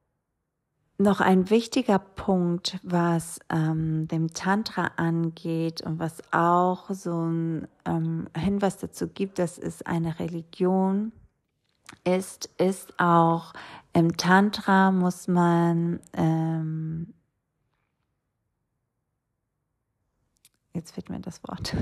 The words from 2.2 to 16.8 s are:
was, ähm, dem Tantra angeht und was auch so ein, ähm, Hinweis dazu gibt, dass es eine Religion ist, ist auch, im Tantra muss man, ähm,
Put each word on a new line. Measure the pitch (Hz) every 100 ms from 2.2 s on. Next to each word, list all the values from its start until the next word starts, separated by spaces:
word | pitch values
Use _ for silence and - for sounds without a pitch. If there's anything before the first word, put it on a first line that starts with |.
| - 190 175 175 - 185
was, | 185 175 170 170 165 - -
ähm, | 160 160 160 160 160 160
dem | 165 160
Tantra | - 190 202 226 - 175 -
angeht | 165 170 165 160 170 165 165 165
und | 160 160
was | 165 - -
auch | 170 170 175 180 180 -
so | 190 175 170
ein, | 165 165 165 160 - _
ähm, | - 165 160 160 - 160
Hinweis | 185 202 196 190
dazu | 160 - 170
gibt, | - 196 190
dass | 175 -
es | 170 165
eine | - 170 165 160
Religion | 170 170 160 - 185 190 190 196 214 - _ _ _ _ _ _ - -
ist, | 175 185 185 - - -
ist | 185 190 - -
auch, | 175 170 165 165 165 - - - _
im | 170 165 160
Tantra | 175 185 208 208 202 190 190
muss | 190 180 175 -
man, | 175 170 170 170 170 170 170 -
ähm, | - 160 160 160 160 160 160